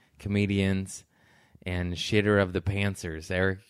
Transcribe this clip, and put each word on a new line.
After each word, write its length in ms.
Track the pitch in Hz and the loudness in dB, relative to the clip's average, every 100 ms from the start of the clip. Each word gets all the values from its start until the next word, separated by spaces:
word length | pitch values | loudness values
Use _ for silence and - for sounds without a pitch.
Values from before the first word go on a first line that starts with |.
| _ - | _ -12
comedians, 840 | 101 101 101 98 98 95 95 - - _ _ _ _ - 92 | -2 0 2 2 2 0 -4 -12 -18 _ _ _ _ -12 -6
and 260 | 90 87 | -4 -2
shitter 480 | 87 - 107 101 101 | -4 0 2 4 4
of 140 | 92 | 4
the 80 | 90 | 0
pantsers. 680 | 101 101 101 95 87 80 82 | -2 -2 -2 -4 -8 -8 -4
Eric, 280 | 92 95 95 | 0 0 -2